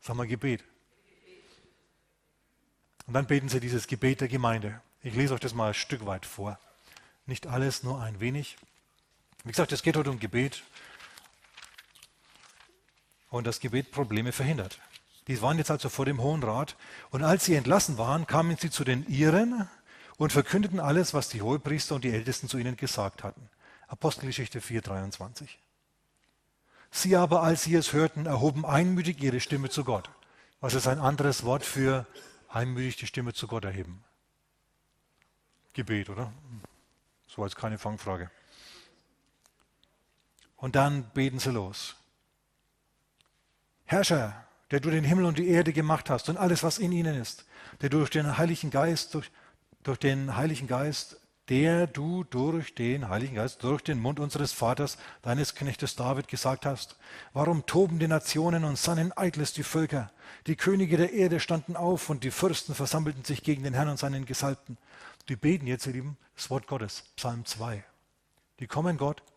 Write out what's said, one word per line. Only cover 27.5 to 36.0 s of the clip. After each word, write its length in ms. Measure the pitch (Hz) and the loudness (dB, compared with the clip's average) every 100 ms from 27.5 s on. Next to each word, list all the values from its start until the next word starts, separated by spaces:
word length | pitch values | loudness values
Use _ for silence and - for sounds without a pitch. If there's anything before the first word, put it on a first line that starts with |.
| 165 | 2
sie 100 | 160 | 4
es 180 | 165 - | 4 4
hörten, 360 | 147 160 151 160 | 2 2 0 -2
erhoben 360 | 131 143 143 | 2 2 2
einmütig 560 | 160 143 180 180 170 143 | 2 4 4 2 0 0
ihre 200 | 139 123 | 0 0
Stimme 320 | - 143 135 | -2 -4 -2
zu 120 | - | -4
Gott. 280 | 127 104 - - _ _ _ - | -2 -2 -4 -18 _ _ _ -8
Was 140 | 131 131 | 0 2
ist 120 | 127 | 2
ein 120 | 135 | 4
anderes 440 | 135 147 143 127 | 2 4 2 2
Wort 220 | 120 135 - | 0 0 0
für 400 | 135 131 131 120 - - - _ | 0 2 2 -4 -16 -20 -20 _
einmütig 480 | 113 127 123 127 - | -4 -2 -2 -4 -6
die 100 | 113 | -8
Stimme 260 | - 120 | -6 -6
zu 140 | - 107 | -6 -6
Gott 180 | 113 101 | -6 -6
erheben? 380 | 95 85 92 _ _ _ _ _ _ _ _ _ _ _ _ _ _ _ _ _ | -8 -10 -12 _ _ _ _ _ _ _ _ _ _ _ _ _ _ _ _ _
Gebet, 380 | - 110 107 | -8 -2 -2